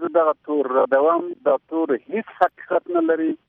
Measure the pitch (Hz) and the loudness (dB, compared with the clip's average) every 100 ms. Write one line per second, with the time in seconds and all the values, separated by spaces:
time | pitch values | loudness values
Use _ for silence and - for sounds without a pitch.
0 | 330 302 156 - - 151 131 131 - 135 | -2 0 2 0 -2 -2 0 0 2 2
1 | 151 170 349 - - 135 - 160 160 123 | 2 0 -2 -6 -2 -2 -2 -4 -2 -2
2 | - 202 - - 180 - - 170 - 170 | -4 -8 -6 -2 -2 -2 -4 -4 -2 -2
3 | 160 160 160 - | 0 0 -2 -6